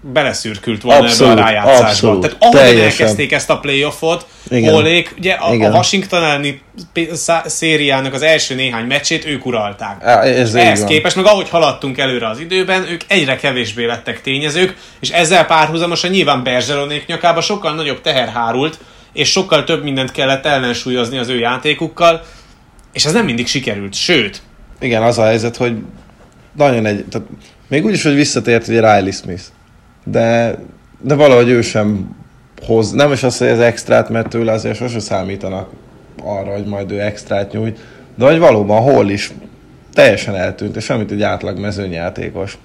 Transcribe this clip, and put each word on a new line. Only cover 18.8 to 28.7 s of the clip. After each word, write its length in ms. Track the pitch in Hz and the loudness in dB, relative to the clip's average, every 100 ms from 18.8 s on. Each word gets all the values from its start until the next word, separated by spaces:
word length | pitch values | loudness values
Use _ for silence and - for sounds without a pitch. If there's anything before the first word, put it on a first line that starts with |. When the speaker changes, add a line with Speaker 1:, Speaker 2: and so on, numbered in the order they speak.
| - - - | -20 -20 -16
Speaker 1:
és 180 | - 143 | -6 -2
sokkal 340 | - 185 156 | -2 0 0
több 180 | - 160 | 0 -4
mindent 300 | 143 135 127 | -2 -4 -6
kellett 340 | - 135 135 151 | -4 -2 -2 0
ellensúlyozni 720 | 139 123 120 127 123 113 131 | -2 -2 -4 -4 -4 -4 -4
az 100 | 120 | -4
ő 100 | 123 | -4
játékukkal, 840 | 117 127 151 143 165 - 170 165 - - - _ _ _ _ | -2 -2 -4 -4 -6 2 2 2 -6 -20 -20 _ _ _ _
és 120 | - | -6
ez 80 | 147 | 0
nem 120 | 196 | 0
mindig 220 | 202 120 120 | 0 -2 -4
sikerült, 480 | 139 120 101 98 | -4 -4 -8 -8
sőt. 480 | - - 170 101 - - - - - | -8 0 0 0 -8 -20 -20 -20 -10
Speaker 2:
Igen, 220 | 131 117 | -4 0
az 160 | 113 117 | 0 2
a 60 | |
helyzet, 320 | 110 113 117 117 | 2 2 -2 -4
hogy 180 | 123 113 - - - _ - _ _ - | -4 -4 -10 -20 -20 _ -20 _ _ 0
nagyon 300 | 143 120 110 | 2 2 0
egy, 180 | 104 - | -4 -6
tehát 160 | 120 - - - _ _ | -10 -12 -20 -20 _ _
még 160 | 139 | -2
úgy 80 | 208 | 0
is, 100 | 190 | 0
hogy 120 | 156 | 0
visszatért 540 | 143 143 - 113 117 | 0 0 -2 0 0
ugye 120 | 113 | 2